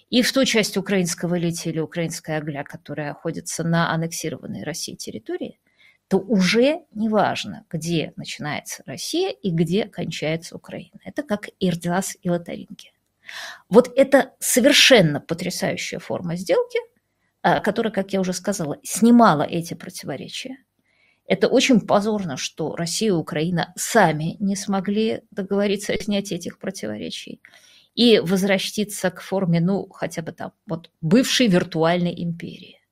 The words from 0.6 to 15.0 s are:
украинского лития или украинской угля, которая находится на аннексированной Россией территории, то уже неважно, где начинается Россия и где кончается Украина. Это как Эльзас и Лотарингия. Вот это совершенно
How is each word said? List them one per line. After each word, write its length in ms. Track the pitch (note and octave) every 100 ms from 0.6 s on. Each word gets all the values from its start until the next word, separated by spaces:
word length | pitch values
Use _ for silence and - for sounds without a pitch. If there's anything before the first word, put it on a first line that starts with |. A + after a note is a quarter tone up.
| - G3
украинского 580 | F#3+ G3 E3+ - E3+ F3
лития 360 | E3+ E3+ E3
или 80 | D#3+
украинской 600 | D3+ F3 E3 - - D#3
угля, 240 | D3+ C#3
которая 460 | C#3+ E3+ - D3 D3
находится 540 | D3+ E3+ E3 - -
на 280 | E3 E3 E3+
аннексированной 720 | D#3+ E3 - D#3+ - - -
Россией 340 | D3+ E3 - -
территории, 600 | - G#3+ - F4 C#4 - _ _ _ _ -
то 120 | F#3+
уже 640 | - G3+ F3+ A3+ C4+ E4+ -
неважно, 720 | G#3+ A3 G#3+ C3 B2 A2 D#2+ -
где 440 | D#3+ E3 E3 - -
начинается 680 | C#3+ - D3+ B2 - - -
Россия 460 | - - E4 F#4+
и 180 | - G3
где 360 | E3 E3 F#3+ G#3+
кончается 720 | - E3 - D3+ E3 - -
Украина. 440 | - - - -
Это 200 | F#3+ -
как 260 | G3 G#3 - -
Эльзас 560 | F#3 E3+ E3+ F3+ F#3+ -
и 80 | F3+
Лотарингия. 640 | F3 E3+ - - G3 - _ _ _ - - - - -
Вот 240 | G3+ B3 C4+
это 360 | C4+ C4+ - -
совершенно 800 | - B3 C4+ - - A#3+